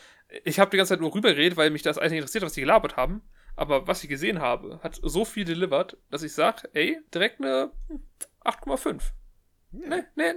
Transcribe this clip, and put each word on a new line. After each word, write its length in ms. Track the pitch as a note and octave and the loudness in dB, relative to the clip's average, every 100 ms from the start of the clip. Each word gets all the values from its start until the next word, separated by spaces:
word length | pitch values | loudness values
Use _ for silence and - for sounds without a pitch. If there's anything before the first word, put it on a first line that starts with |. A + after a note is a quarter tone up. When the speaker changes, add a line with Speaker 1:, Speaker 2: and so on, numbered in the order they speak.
| - - _ - | -20 -20 _ -8
Speaker 1:
Ich 160 | E3+ D3+ | 0 4
hab 120 | G3 | 6
die 60 | G3 | 6
ganze 120 | F#3+ | 4
Zeit 60 | F3+ | 2
nur 120 | D#3+ G3 | 0 2
rübergeredet, 400 | A3+ D3 E3 E3 | 4 6 4 4
weil 120 | D#3 | 2
mich 140 | D3 | 2
das 140 | D#3 D3+ | 0 0
eigentlich 200 | E3 D#3+ | 0 0
interessiert, 260 | C3+ A3 | -2 -4
was 100 | E3+ | -4
die 80 | - | -2
gelabert 360 | C3+ G#3+ D#3 - | 4 4 4 0
haben. 240 | C3 G#3 - - - - | -2 -2 -10 -20 -14 -6
Aber 320 | D3 C3+ - | 0 0 0
was 160 | F3+ | -4
ich 60 | D3 | -4
gesehen 300 | C#3 G3 F3+ | -4 -2 -2
habe, 400 | B2+ A#2+ G2+ E3 | 0 -2 -4 -10
hat 160 | D#3 - | -10 -6
so 220 | D#3+ D#3 | -4 -2
viel 220 | A3 G#3+ F3 | -2 -2 -4
delivered, 520 | E3 F3+ C#3+ F#3 - _ | -2 0 0 -2 -8 _
dass 120 | C#3+ | -8
ich 100 | D#3 | -6
sag, 360 | D3+ E3+ - - | 0 0 0 -4
ey, 260 | D3+ D3 D#4+ - | -2 0 -2 -6
direkt 260 | E3+ G#3+ - | 0 0 0
eine, 320 | C4+ C4 D4 - - | -2 0 -2 -6 -10
hm, 140 | D4 - - - _ | -10 -14 -20 -20 _
acht 160 | - - | -4 -4
Komma 140 | - C3+ | -4 -4
fünf. 360 | - C#3+ - - - _ _ _ _ | -4 -2 -4 -4 -12 _ _ _ _
Speaker 2:
Ja. 160 | A3 E4 | -14 -6
Speaker 1:
Ne, 180 | F4+ F4 - | -4 -4 -2
ne, 180 | E4 | 0